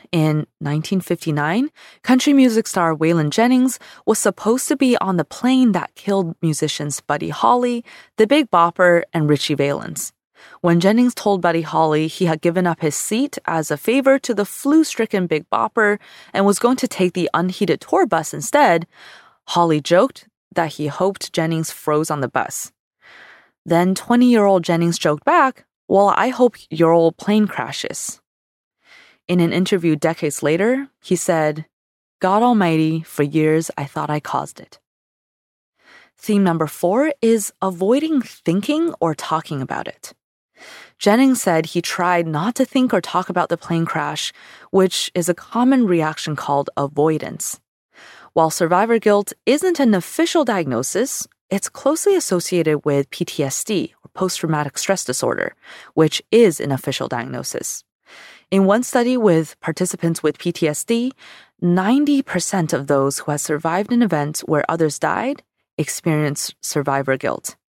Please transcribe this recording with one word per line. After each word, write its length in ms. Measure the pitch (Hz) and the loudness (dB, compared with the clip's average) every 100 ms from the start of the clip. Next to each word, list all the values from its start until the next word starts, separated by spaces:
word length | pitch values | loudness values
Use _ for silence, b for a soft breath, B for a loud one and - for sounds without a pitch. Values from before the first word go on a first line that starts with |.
| - | -4
in 360 | - 156 151 - - | 0 2 0 -4 -8
nineteen 400 | 147 151 156 190 | -6 -4 -2 -4
fifty-nine, 720 | - 175 - 147 147 190 285 - B B | -2 -4 -4 -2 0 -2 -2 -6 B B
country 320 | - 254 294 | 0 2 4
music 340 | 277 254 220 220 | 4 6 4 -2
star 280 | - 165 156 | 0 0 0
Waylon 340 | 160 170 151 | 2 2 0
Jennings 460 | 147 240 254 254 - B B B | 2 4 4 2 -2 B B B
was 140 | 220 | 0
supposed 480 | 214 - - 247 - | 0 -2 0 0 0
to 80 | 285 | 0
be 220 | 262 240 | 2 2
on 200 | 190 180 | 0 -2
the 80 | 151 | -2
plane 480 | - 247 262 254 | -4 0 4 4
that 220 | 185 - - | 2 -2 -8
killed 400 | - 196 170 160 | -2 0 -2 -2
musicians 600 | 165 156 156 - 147 139 | -2 -2 -2 -4 -6 -8
Buddy 280 | - 147 160 | -4 -4 -4
Holly, 540 | 151 226 247 247 240 - B B B | 0 2 4 2 -4 -8 B B B
the 100 | 220 | 4
Big 220 | 285 277 | 4 4
Bopper, 540 | 175 170 - 180 170 - | 2 2 4 4 4 2
and 160 | 170 151 | 0 2
Ritchie 260 | 147 - 143 | 2 0 -2
Valens. 560 | 143 143 - 156 - - _ B B B | -2 -2 -8 -10 -12 -14 _ B B B
When 180 | 175 170 | 2 2
Jennings 340 | 190 220 247 | 4 4 2
told 280 | - 214 196 | 0 0 0
Buddy 200 | 175 165 | 0 -2
Holly 460 | 160 160 160 151 156 | -2 0 2 2 -2
he 180 | - 175 | -2 -2
had 160 | 156 | 0
given 240 | 175 170 180 | 0 0 0
up 160 | 165 | -2
his 140 | 160 147 | -4 -4
seat 420 | - 214 277 - - | -4 -4 -4 -6 -6
as 240 | 165 151 | -4 -4
a 80 | 147 | -4
favor 400 | - 254 269 269 | 0 2 4 2
to 140 | - | 0
the 120 | 208 208 | -4 -4
flu-stricken 840 | - 269 311 311 - 220 202 180 | -4 2 2 2 -2 -4 -2 -2
Big 220 | 156 - | -4 -2
Bopper 500 | 113 220 - 208 208 B B B | -2 -2 0 0 0 B B B
and 120 | - 196 | 0 2
was 140 | 202 | 2
going 180 | 240 254 | 2 0
to 100 | - | -2
take 260 | - 180 | -2 -2
the 160 | 185 170 | -2 -2
unheated 480 | 156 180 185 185 147 | -2 -2 -2 -2 -2
tour 240 | - 349 302 | -2 0 2
bus 280 | 165 156 | 0 -4
instead, 540 | 147 139 285 262 170 170 B B B B B B | -8 -2 4 4 4 -2 B B B B B B
Holly 300 | - 170 151 | 0 2 2
joked 480 | 139 170 262 - - _ _ | 2 2 2 -2 -20 _ _
that 200 | - 165 | -4 -4
he 140 | - 151 | -4 -6
hoped 460 | 143 185 190 - | -2 -2 -4 -6
Jennings 380 | - 165 165 160 | -4 -2 -2 -4
froze 380 | - - 151 160 | -8 -2 -2 -2
on 120 | 147 | -4
the 60 | 127 | -4
bus. 440 | - - - - _ _ _ B B B B B B - | -4 -4 -8 -12 _ _ _ B B B B B B 0
Then 280 | 165 180 | 2 2
twenty-year-old 680 | 190 - 240 247 240 202 196 | 0 2 4 6 6 4 4
Jennings 340 | 170 170 170 170 | 2 0 0 0
joked 280 | 165 151 - | -2 -2 2
back, 400 | 339 269 - _ _ - | 2 2 -2 _ _ 0
"Well, 260 | 190 202 - | 2 4 4
I 140 | 233 | 0
hope 260 | 254 247 - - | 2 0 0 -8
your 220 | 160 165 | 0 4
old 260 | 170 165 165 | 4 2 0
plane 300 | - 214 208 | 0 2 0
crashes." 760 | - 123 143 - - - - _ _ _ _ _ _ b b b b b | -2 -8 -8 -10 -10 -12 -14 _ _ _ _ _ _ b b b b b
In 120 | 180 | 2
an 140 | 170 | 2
interview 420 | - 180 170 165 151 | 2 0 0 2 0
decades 460 | 160 165 151 - | 0 -2 -4 -2
later, 460 | 151 160 208 262 277 _ | -2 0 0 -2 -4 _
he 140 | - 180 | -4 -2
said, 500 | - 170 151 156 160 _ _ _ _ - | 0 0 0 -2 -10 _ _ _ _ -4
"God 200 | 185 202 | 0 2
almighty, 600 | 240 226 180 160 160 160 | 4 4 2 2 0 -2
for 220 | 160 - | -4 -4
years 480 | 147 156 156 160 160 - | -2 0 2 0 -2 -8
I 80 | 139 | -10
thought 240 | - 147 | -6 -4
I 100 | 151 | -4
caused 400 | - 135 147 - | -4 -6 -6 -12
it." 200 | - _ _ _ _ _ _ _ _ _ _ _ b b b b | -20 _ _ _ _ _ _ _ _ _ _ _ b b b b
Theme 260 | - 202 | -2 2
number 220 | 190 165 156 | 2 2 -2
four 480 | - 175 214 311 - | -2 0 2 0 0
is 300 | 226 226 208 - | 0 0 -2 -6
avoiding 600 | 190 175 190 254 320 302 | -6 -2 0 0 0 -2
thinking 720 | - - - 175 208 302 330 - | -2 -6 -2 -2 0 0 -2 -2
or 140 | 170 | -4
talking 480 | 156 - 160 - 147 | -4 -4 -4 -4 -8
about 260 | 131 - - | -6 -8 -10
it. 260 | - - - _ _ _ _ B B B B | -14 -18 -20 _ _ _ _ B B B B
Jennings 440 | - 220 269 254 | 2 4 4 2
said 260 | - 160 160 | 0 0 0
he 140 | 175 | -4
tried 440 | - - 180 175 165 | -6 -4 0 0 0
not 300 | 151 190 - | -2 -2 -2
to 100 | 262 | -2
think 280 | 269 254 | 0 0
or 80 | 208 | 0
talk 260 | - 175 185 | -2 -4 -4
about 200 | 180 165 | -4 -4
the 80 | 170 | -4
plane 280 | - 165 165 | -4 -2 -2
crash, 460 | 160 147 151 - - B B B | -4 -6 -6 -10 -12 B B B
which 400 | 190 185 - - | 2 2 0 -6
is 140 | - 170 | -4 -2
a 60 | 175 | -4
common 500 | - 226 247 269 226 | -4 0 2 4 2
reaction 500 | 175 156 156 - 151 | 2 0 -4 -8 -6
called 340 | - 143 139 - | -2 -2 -2 -4
avoidance. 840 | 143 143 156 156 - - - - _ _ _ B B B B | -4 0 0 0 -6 -10 -12 -12 _ _ _ B B B B
While 160 | - 160 | 0 0
survivor 480 | - 165 180 226 233 | 2 0 2 2 2
guilt 360 | 208 208 208 - - | 2 2 0 -6 0
isn't 340 | 285 370 339 | 0 2 2
an 140 | 269 | 2
official 520 | 196 - - 330 339 262 | 2 0 -2 0 0 0
diagnosis, 840 | 202 147 117 131 185 262 - - _ - | 0 -2 -4 -4 -4 -4 -6 -12 _ -6
it's 200 | 196 - | -6 -6
closely 460 | - 269 320 - 381 | -4 -2 0 2 0
associated 720 | - 180 - 175 156 151 151 | 0 -4 -2 -2 0 0 0
with 240 | 143 139 | -2 -2
P 160 | - 170 | -6 -6
T 180 | - | -4
S 200 | 139 - | -4 -4
D, 300 | - 202 - _ | -4 -4 -4 _
or 60 | - | -16
post-traumatic 640 | - 185 - 165 156 147 - | -6 -4 -4 -4 -2 -4 -4
stress 260 | - 190 | -2 -2
disorder, 520 | - 127 117 50 50 - B B B | -4 -4 -2 -2 -4 -8 B B B
which 280 | B 156 - - | B 2 0 0
is 280 | 220 226 151 | 4 4 4
an 120 | - | -4
official 360 | 135 - 135 131 | -4 -4 -6 -6
diagnosis. 760 | 123 123 127 - - - - - _ B B B B B | -6 -8 -10 -10 -10 -10 -12 -16 _ B B B B B
In 160 | 196 190 | 2 4
one 180 | 214 | 2
study 340 | 254 254 240 254 | 0 0 0 2
with 420 | 214 165 156 - | 4 2 0 -6
participants 640 | - 156 180 190 165 165 | -8 -4 -4 -2 -2 -2
with 160 | 156 147 | -2 -4
P 120 | 175 | -4
T 160 | 170 160 | -2 -2
S 160 | 190 | -2
D, 280 | - 233 247 - B B B B | -2 -2 -2 -8 B B B B
ninety 600 | 175 175 190 269 294 277 | 0 2 2 2 4 2
percent 520 | - 185 - 196 160 | 0 -4 -2 -2 -2
of 140 | 139 139 | -2 0
those 320 | 143 139 139 | 0 0 -2
who 120 | - | -6
had 100 | 147 | -6
survived 500 | - 151 165 175 208 | -4 -4 -2 -2 0
an 100 | 240 | 0
event 380 | 233 165 147 151 | 2 0 -2 -6
where 260 | - 151 - | -2 -2 -2
others 280 | 165 160 - | -2 -2 -2
died 460 | 160 92 247 294 _ _ _ - | -4 -2 -4 -8 _ _ _ -8
experienced 800 | 151 - - 151 151 147 - - | -6 -6 -2 -2 -2 -4 -8 -10
survivor 560 | - - 139 139 139 135 | -8 -6 -2 -2 -2 -4
guilt. 400 | - - - - _ | -4 -6 -8 -16 _